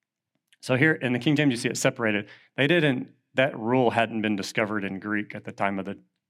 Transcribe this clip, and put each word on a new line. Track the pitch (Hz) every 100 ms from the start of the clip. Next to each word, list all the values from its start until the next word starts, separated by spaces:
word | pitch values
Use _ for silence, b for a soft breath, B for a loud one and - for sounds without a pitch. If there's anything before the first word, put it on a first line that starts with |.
| _ _ _ _ _ _
So | - 127
here | 156
in | 156 127
the | 123
King | 151 147
James, | 147
you | 120
see | 120
it | 117
separated. | 139 123 113 104 104 B B -
They | 139
didn't, | 175 151 127 - _ _
that | 131 135 -
rule | 110 127 117
hadn't | 110 113 113
been | 107 101
discovered | 95 - 107 107
in | 98 95
Greek | 104 104 104
at | 104
the | -
time | - 101 98
of |
the | 98 98 _ _ _